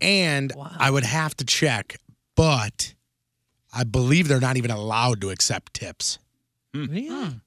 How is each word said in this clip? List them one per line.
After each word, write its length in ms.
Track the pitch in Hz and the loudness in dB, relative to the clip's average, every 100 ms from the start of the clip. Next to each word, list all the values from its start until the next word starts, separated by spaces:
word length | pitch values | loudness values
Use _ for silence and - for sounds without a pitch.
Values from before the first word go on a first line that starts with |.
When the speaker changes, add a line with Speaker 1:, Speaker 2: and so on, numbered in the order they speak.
Speaker 1:
And 520 | 180 196 170 143 139 143 | 0 2 2 0 -2 -6
Speaker 2:
Wow. 180 | 143 - | -10 0
Speaker 1:
I 100 | 135 | 2
would 140 | 139 | 2
have 320 | 117 156 156 - | 0 -2 -2 -4
to 80 | |
check, 560 | 123 - 151 113 - - _ _ _ | -2 0 2 0 -4 -16 _ _ _
but 600 | - 160 131 107 - - - _ _ _ _ _ _ _ | 4 4 4 -2 -6 -10 -12 _ _ _ _ _ _ _
I 120 | 117 | -6
believe 420 | 117 127 123 160 156 | -2 0 4 4 4
they're 140 | 131 | 2
not 160 | 127 131 | 2 0
even 160 | 117 | -2
allowed 480 | 107 107 110 123 110 | -4 -2 2 2 0
to 100 | 98 | -4
accept 440 | 92 - 95 - | -2 -2 -2 -8
tips. 440 | - 92 - - - _ _ _ _ _ | -12 -12 -6 -6 -6 _ _ _ _ _
Speaker 3:
Hmm. 120 | 143 139 | -8 -6
Speaker 2:
Really? 540 | 175 294 349 196 120 | -6 -6 -6 -8 -8